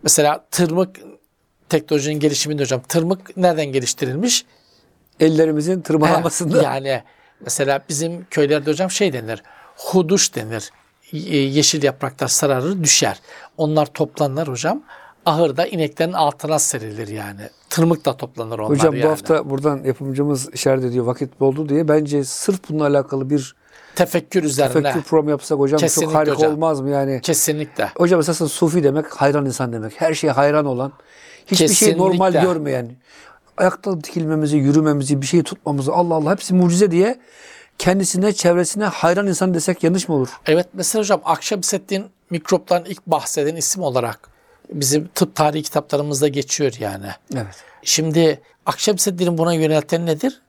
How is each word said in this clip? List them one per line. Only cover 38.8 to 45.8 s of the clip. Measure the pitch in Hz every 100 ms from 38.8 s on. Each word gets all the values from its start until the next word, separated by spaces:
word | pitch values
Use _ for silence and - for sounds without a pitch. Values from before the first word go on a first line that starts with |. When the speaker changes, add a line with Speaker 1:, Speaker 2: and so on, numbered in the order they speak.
| 208
Speaker 2:
hayran | - 170 180 202
insan | 175 185
desek | 175 151 180
yanlış | 165 185 180
mı | 151
olur? | 127 - -
Speaker 1:
Evet, | 165 175
mesela | 190 175 220
hocam | 208 180 -
Akşemseddin | 160 - 208 - 196 190 196 208 _ _
mikropların | 170 - 180 - 175 175
ilk | 196 -
bahseden | 156 - - 143 165
isim | 147 190
olarak | 160 127 120 104 - _ _ _ _
bizim | 151 131 151 165
tıp | - 165 -
tarihi | 151 151
kitaplarımızda | 151 151